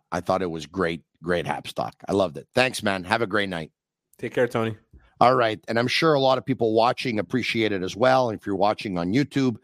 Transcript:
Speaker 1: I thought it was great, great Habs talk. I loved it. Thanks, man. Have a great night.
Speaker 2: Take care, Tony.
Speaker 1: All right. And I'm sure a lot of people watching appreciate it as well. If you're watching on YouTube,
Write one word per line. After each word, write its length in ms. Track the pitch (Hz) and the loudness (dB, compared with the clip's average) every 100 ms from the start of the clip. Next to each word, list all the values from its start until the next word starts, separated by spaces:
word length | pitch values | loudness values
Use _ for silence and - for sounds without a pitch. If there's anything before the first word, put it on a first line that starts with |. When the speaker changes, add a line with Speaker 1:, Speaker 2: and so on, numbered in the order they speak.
| _ | _
Speaker 1:
I 100 | 87 | -6
thought 180 | - 92 | 0 0
it 100 | 90 | -2
was 140 | 82 | -6
great, 380 | 73 92 85 85 - _ | -6 -2 -2 -2 -12 _
great 220 | 82 87 | -2 -2
Habs 300 | 80 71 - | -2 -6 -6
talk. 200 | - 58 - - | -6 -6 -8 -2
I 40 | |
loved 260 | 98 90 71 | 0 0 -4
it. 100 | - | -4
Thanks, 280 | 127 127 - | 0 0 -2
man. 220 | 101 95 | -2 -4
Have 160 | 87 113 | 0 0
a 60 | 110 | 0
great 240 | 104 98 | -2 -2
night. 200 | 85 76 _ _ _ _ _ | -4 -8 _ _ _ _ _
Speaker 2:
Take 160 | 117 | -6
care, 160 | - 120 | 0 0
Tony. 300 | 120 113 104 _ - _ - | 0 -2 -6 _ -20 _ 2
Speaker 1:
All 140 | 120 | 4
right. 260 | 127 113 110 - | 4 2 -2 -2
And 100 | 113 | 0
I'm 100 | 120 | 0
sure 260 | - 165 | 2 2
a 60 | 143 | 4
lot 180 | 131 127 | 2 0
of 80 | - | -2
people 260 | 120 117 | 0 2
watching 460 | 110 117 131 131 107 | 4 2 0 -2 -4
appreciate 540 | - 127 98 113 107 | -2 -2 -2 0 0
it 100 | 98 | 0
as 120 | 90 | -4
well. 360 | 98 127 131 123 | 0 4 4 2
If 160 | 101 101 | -4 -6
you're 100 | 95 | 0
watching 400 | 101 104 107 90 | 2 0 -4 -2
on 160 | 87 | 0
YouTube, 460 | 120 139 139 131 110 | 0 0 0 0 -2